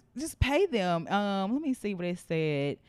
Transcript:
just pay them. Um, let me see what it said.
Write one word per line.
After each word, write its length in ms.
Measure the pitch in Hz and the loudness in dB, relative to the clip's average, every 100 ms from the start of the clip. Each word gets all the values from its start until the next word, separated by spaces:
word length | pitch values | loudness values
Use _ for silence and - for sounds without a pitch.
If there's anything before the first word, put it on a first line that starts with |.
| - 240 | -12 -8
just 240 | 320 - | -8 0
pay 280 | 254 294 392 | 2 4 2
them. 400 | 233 180 170 - | 2 2 0 0
Um, 440 | 202 202 196 190 | 0 0 0 0
let 120 | 269 | 0
me 100 | 320 | -2
see 220 | 254 208 180 | -2 -4 -4
what 100 | 175 | -4
it 140 | 175 | -4
said. 580 | - 165 156 143 139 - | -2 0 2 2 0 -4